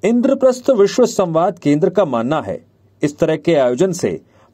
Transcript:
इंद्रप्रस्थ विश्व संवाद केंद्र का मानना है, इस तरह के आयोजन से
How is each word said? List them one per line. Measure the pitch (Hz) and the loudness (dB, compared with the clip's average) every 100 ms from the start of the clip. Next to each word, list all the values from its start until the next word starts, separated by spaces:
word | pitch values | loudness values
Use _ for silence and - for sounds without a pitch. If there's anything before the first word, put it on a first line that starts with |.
इंद्रप्रस्थ | 196 240 254 277 262 254 - | 0 0 0 2 0 0 0
विश्व | 247 196 - 240 | 2 2 2 0
संवाद | - 180 160 180 190 | 0 -2 0 -2 -2
केंद्र | 147 147 185 | 0 2 0
का | 185 180 | 0 -2
मानना | 123 117 156 | -2 -2 -4
है, | 101 85 _ _ _ _ | -6 -10 _ _ _ _
इस | 151 - | -6 -2
तरह | 160 156 | -2 -2
के | 160 160 | 0 2
आयोजन | 127 123 190 | 2 0 -2
से | 175 110 80 _ _ _ | 0 -4 -6 _ _ _